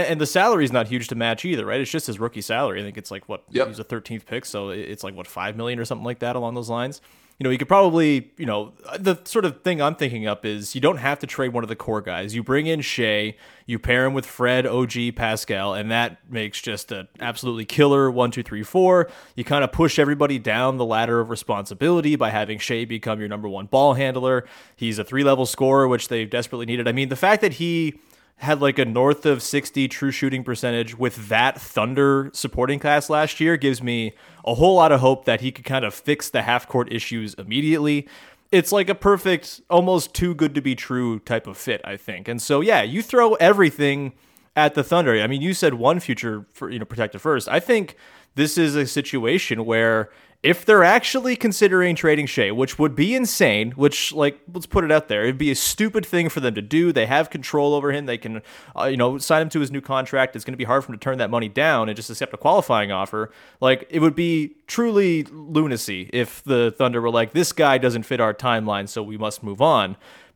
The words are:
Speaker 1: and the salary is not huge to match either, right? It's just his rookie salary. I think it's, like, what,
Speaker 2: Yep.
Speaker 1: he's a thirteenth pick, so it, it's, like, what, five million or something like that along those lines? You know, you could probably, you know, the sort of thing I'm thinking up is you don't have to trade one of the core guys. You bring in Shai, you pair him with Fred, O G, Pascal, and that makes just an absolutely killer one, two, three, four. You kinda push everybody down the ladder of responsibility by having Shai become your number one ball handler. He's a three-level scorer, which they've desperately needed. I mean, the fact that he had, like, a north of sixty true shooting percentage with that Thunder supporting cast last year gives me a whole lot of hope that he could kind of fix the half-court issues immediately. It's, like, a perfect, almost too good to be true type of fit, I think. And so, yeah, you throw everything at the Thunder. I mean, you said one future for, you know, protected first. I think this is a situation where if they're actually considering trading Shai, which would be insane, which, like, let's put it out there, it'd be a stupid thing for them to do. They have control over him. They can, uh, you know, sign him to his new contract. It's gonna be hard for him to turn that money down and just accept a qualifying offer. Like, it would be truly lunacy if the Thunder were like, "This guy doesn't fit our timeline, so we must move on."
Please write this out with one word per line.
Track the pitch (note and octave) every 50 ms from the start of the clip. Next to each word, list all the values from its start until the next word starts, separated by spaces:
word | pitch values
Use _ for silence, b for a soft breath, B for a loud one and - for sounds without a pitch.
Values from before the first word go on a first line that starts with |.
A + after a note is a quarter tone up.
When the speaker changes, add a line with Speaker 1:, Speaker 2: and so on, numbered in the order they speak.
| E3 D#3
Speaker 1:
and | E3 D3+
the | D3+
salary | D3 - F3+ G3+ A#3+ A3+ E3+ C#3+
is | A#2+
not | B2 A#2+ A2+ G#2+
huge | B2+ B2 A2+ -
to | B2
match | A#2 A#2 A2+ A2+ - -
either, | F3+ D#3+ A#2 G#2
right? | G2+ A#2 C3+
It's | B2+ -
just | D#3+ D#3 -
his | - G#2 G2+
rookie | A2+ A#2 - G#2+
salary. | - - A2 B2+ C#3+ G#2+ F#2+ F#2+
I | G#2
think | G#2 -
it's, | G#2+ - -
like, | G2 G2 _ -
what, | G2+ - _ _
Speaker 2:
Yep. | B2+ B2 C3 A#2
Speaker 1:
he's | G#2+ A2+
a | G#2
thirteenth | _ A#2+ A2 - - A#2 G#2 _
pick, | - A#2 C3 -
so | - - G2+ G2+ G2
it, | F2+ G#2+
it's, | - D#2+ G#2 - -
like, | G2 F#2+
what, | F#2 F#2
five | - - F2+ F#2+ G#2 A2
million | A2+ A#2 A#2+ B2 A#2
or | A#2
something | - B2+ A2 A2
like | A#2+ A#2+ _
that | A#2+ B2 B2
along | B2 A#2 A#2 B2
those | B2 A2+ A#2
lines? | A#2 A#2 B2 C#3 D3 - b b b b b b b b
You | C3+
know, | B2+
you | C3 B2
could | C3+ -
probably, | F#3+ G3 G3 F3 D#3+ E3 D#3+ D3+ C#3+ B2+ - _ _
you | - B2
know, | A2+ G#2 G#2 G#2+ A#2+ _ _ - - - F#3+
the | F#3 G3 F3 F3+ -
sort | - - A3+ F#3
of | D#3+ B2+ -
thing | _ F#3 F3 D3
I'm | C#3+ D3+ D#3+
thinking | - D3+ B2 A#2+ A2 G#2+ G#2+
up | G#2 - -
is | G#2+ G#2+ G#2 G#2 - -
you | C3
don't | C#3+ C#3+ C#3 B2
have | B2 C#3 C#3+ -
to | C#3
trade | - - - C3 B2+
one | A#2+ A#2+ A2+
of | G#2+
the | A2+
core | - - A#2 G#2+ G#2+
guys. | G2+ F2+ F2 F2 G2 G#2 A2
You | A#2+ A2
bring | C3 C3+ D3+ D#3
in | D#3+ D#3+ D3
Shai, | C3 - - B2+ A2+ A2 G#2+ G#2 G#2+ G#2+ - b b b b b b
you | B2 A#2 A2
pair | - B2+ B2 B2+ C3
him | C3+ C#3
with | C3+ -
Fred, | - - - B2 B2 B2+ B2+ B2+
O | - A#2+ B2+ B2+
G, | A#2 - B2 A#2+ A#2+
Pascal, | A2+ - A#2 A2 A2 G#2 - - G#2 F#2+ G2 G2+ F#2
and | G#2 G#2 A2
that | A2+ A#2 A#2 G2 E2+ _ _ -
makes | B2 A2 G#2+ G#2 - -
just | - A#2+ G#2 G2 - -
an | A2 F#2+ F#2 _ _ -
absolutely | A#2+ A#2+ A#2 - B2+ B2 A#2 A2+ G#2+
killer | - - D3+ C#3+ C#3+ C#3 C#3 C#3 C3
one, | A#2+ B2 A#2+ A#2+
two, | - B2 A#2
three, | - G#2+ G#2+
four. | G#2+ - - F#3 F#3 F#3 F#3 F3 E3+ F3 B B B B B
You | B2
kinda | A#2 - C#3+ C#3+ C3+
push | - - - E3 C#3+ - D#3+
everybody | C#3+ C#3+ D3 C#3+ D3 C#3+ C3+ A#2+
down | G#2+ A2 G#2+ A#2+ B2+ C3+ C3
the | B2+ A#2+
ladder | A2+ A2 A2 A#2 A#2 A#2 A#2
of | A2 A2+
responsibility | A2+ - - - G#2+ G2+ F#2+ - G2+ - C#3+ E3+ F3 E3+ D3 D3+ D3
by | - A#2+ G#2+
having | G#2+ G#2+ G#2+ G#2 A2 G#2
Shai | - - A#2+ A2+ A#2+
become | A2+ A#2 G#2+ - A#2 G#2+ G#2+
your | G#2+ G#2
number | G#2 G#2 G#2+ G2+
one | F#2+ F#2+ G2+
ball | - C3 C3 C#3+ C#3+ B2+
handler. | C3 C#3 C3 B2+ B2+ B2+ C3 B2+ B2 B2 B B B B B B
He's | B A#2+ A2+ G#2+ G#2+
a | G2+
three-level | - C3 C3+ C#3+ C#3 C3+ B2+ B2+
scorer, | - - - C3+ C3 C3+ C#3 C3+ B2+
which | B2 A2+ - -
they've | A#2+ A2+ A2 G2+
desperately | A#2+ A#2+ A#2 - C3 A#2 A#2
needed. | A2+ A#2+ A#2+ A#2
I | A#2+
mean, | A#2 C3+ C3+ B2+
the | C3+
fact | - F#3 G3 G#3+ G#3+
that | G#3+ F#3+ B2
he | - E3+ E3+ E3+ E3 D#3+ D3 - b b b b b b b b
had, | b C3 D3 D3+ C#3
like, | C#3+ C#3 - C#3+
a | B2+
north | A2+ A2+ B2 C3 C#3+ D3 D3 -
of | D3+ C#3 A#2
sixty | - - C#3+ C#3+ - - - C#3 C3+
true | B2+ - - C#3 C3+
shooting | B2+ - C#3 C3+ C3 C3
percentage | B2 B2+ A#2+ - C3 A#2+ A#2+ A#2 A2+ A2+ A#2 A#2
with | B2+ A#2 - A#2 G#2+ G2+
that | A2 A#2 B2 C3+ - -
Thunder | - - - A2 G#2+ B2 C3 C#3 C#3 C#3 C#3 C#3 C3+ C#3
supporting | - - - B2 - B2 B2+ C3+ C#3+ C3+
cast | - D3 D3 D3+ - -
last | D3+ D3+ D#3 D3 - -
year | D#3 E3 E3
gives | C#3+ C#3 C#3 B2+ A2+
me | B2 A#2+ A#2+ A#2 A2 G#2+ B B B B B B B
a | A2+ A#2
whole | B2 E3 F#3+ F#3+
lot | F3 D#3+ D#3
of | C#3+ B2+
hope | B2+ C3 C3+ C3+ -
that | B2+ A2+ A2
he | B2+ C3
could | - - -
kind | - C3 C3 A#2
of | G#2 -
fix | - _ D3 D3 - - -
the | - A#2
half-court | A2 A#2 B2 A#2+ - - - B2 A#2+ -
issues | A#2 A2+ - - A#2+ A2+ G#2+ G2+ -
immediately. | - F#2+ G2+ A2+ C#3 D3+ D#3 D#3+ D3+ D3 D3+ D3 C#3+ C#3+ B B B B B B B B B
It's, | G3+ F3+ - -
like, | G3+ G3+ F3+ F#3+
a | F#3
perfect, | - - G3+ G3+ F3+ - F#3+ F3 - - - - - _ _
almost | F3 F3 F3 F#3 F#3 E3 - -
too | - - F3+ F3+ E3
good | D3 D#3 D3 C#3
to | D3
be | C3 C3+ B2+
true | - - - B2+ B2 B2 A#2 A2 G#2
type | _ - A#2 A2+ -
of | G2+ F#2+
fit, | - - C3 A2 - -
I | G2 G2
think. | - _ A2 F#2 F2+ G2
And | A#2 A#2 A#2+
so, | - - C#3+ C#3+
yeah, | F3 A3+ G#3 B2+
you | G#2 A2+ C#3+ G#3+
throw | A3 - C4 A#3+ A#3 A3 A3
everything | - E3+ F#3+ G#3 G3+ F#3 D3 - D3 C#3+ C#3 C#3 C#3+ C#3 C3 - b b b b b b b b
at | D3+ D3+ D3 -
the | D3
Thunder. | C3+ - E3+ F3 D#3+ B2+ A2+ G#2+
I | G#2+ A#2
mean, | C3+ C#3
you | D3+ F#3 F3+
said | - - D3+ B2
one | A#2 A#2 C#3 E3+ F3
future | - - A#2+ - A#2+ A2+ G#2+ G#2 G#2 _
for, | _ - C3 F2
you | B2 A2
know, | G#2+
protected | _ A#2 A#2 A2 G#2 - G2
first. | - D#3 C#3+ A#2 - -
I | C3+ F3
think | - - A#3 G#3+ F3+ - - b b b b b b b b
this | C3+ D3+ D3+ - F3
is | D#3+ D3 C#3+
a | D3 C3+ B2
situation | - D3 C3 - C#3+ B2+ A2+ A#2+ E3+ F#3+ - - A#2 A2+ A2
where | A2+ A2+ A2+ A2+ A2+ A2+ A2 G#2+ b b b b b b b
if | - D#3+ F3 - -
they're | - G#3+ G3
actually | E3+ F3+ A3 A#3+ B3 - - C4 A#3+ B3+ A#3+
considering | - A#3+ A3 F#3 - G#3+ F#3+ F#3 F3+ F3+ F3 E3
trading | - - D#3 D3+ D3+ C#3+
Shai, | B2 - C3+ G#2 F#2+
which | A2 B2 C3 - -
would | - D3+ D3 A#2+
be | B2 E3 G#3+ B3+
insane, | C4 B3 - - - F3+ A#2+ G2+ G#2+ A2 A#2+ B2+
which, | C#3 C#3 D3 - - - -
like, | C#3+ D#3 C#3+ D3 C#3+ - _ F3
let's | E3+ F3+ -
put | - - G3
it | E3 D3+
out | D#3 D3+ D3+
there, | - G#2 G#2
it'd | A2 B2+ C3 C3
be | D3+ C#3+
a | C3
stupid | - - - - - G#3+ A3 G#3+ G#3+ -
thing | - F3+ F3 E3 D3+
for | - D#3+
them | C3 A#2+ G#2
to | G#2
do. | G#2 A2 D3 D#3+ F3 F3
They | C#3 B2+ A2
have | A#2 C3+ D3+ D#3+ -
control | - C#3 C3 - D#3 D3 C#3+ D3 D3
over | C#3+ C#3+ C#3+
him. | C#3 D3 C#3+
They | B2+ A#2+ A#2
can, | - A2 A2 G#2+ B B B B B B B
uh, | - G#2+
you | C3+ C3+
know, | B2 A#2+ B2 C#3 C#3
sign | - - D#3+ D#3
him | D#3+ D#3
to | - D#3
his | C#3+ B2+
new | C#3 C#3
contract. | - - C3+ C3 C3 - C#3 C3 C3 C3 -
It's | A2 -
gonna | B2+ B2+
be | B2+ A#2+
hard | A2+ C3 C#3
for | C3 -
him | A2+ G#2
to | -
turn | C3+ C3 B2+
that | A2+ G2+
money | A#2+ A#2 A2+ G#2
down | G2 C3 D3+ D#3+ C#3+ A#2 A2 A2
and | G#2
just | A2+ A2 -
accept | A2 - C#3 - -
a |
qualifying | - - D3+ F#3 F#3+ - - A#2+ G#2+ G#2 G2+
offer. | G2 F#2 G2 - A2 G#2+ A2 - B B B B B B
Like, | C3 C3 C3 C3 - _
it | D#3 D#3+
would | D#3 D#3+ C3+
be | E3 E3+ E3+ E3 D#3 D3 C#3+ - _ _
truly | - - A#3 A#3 A#3 G#3 G3+ G3 F3 E3 D#3 C#3 -
lunacy | D3 D#3 D3 - - D3+ D#3+ C#3+ A#2+ A2 - G#2+ F#2+ F#2 F2+ -
if | - B2 A#2 - - -
the | - C#3 C3 A#2+ A#2 A2+ -
Thunder | - C3 B2 A#2+ A#2
were | A#2 A#2
like, | A#2 A#2 A#2 - -
"This | E3 E3 -
guy | - - D3+ C#3 C3 B2+
doesn't | B2+ B2 A#2 A2+
fit | A2 - C3+ A#2+
our | A2+ G#2+ G#2
timeline, | - C3 B2 A#2 A2 G#2+ G#2+ G2+ G2+ G2+ G2+
so | - A2+
we | G#2 G#2+ A2
must | G#2 A2 G#2+ - - A2+
move | G#2 G2 G2+
on." | C#3+ D#3+ C#3+ A2 G2 F#2 G2+ B B B B B B B B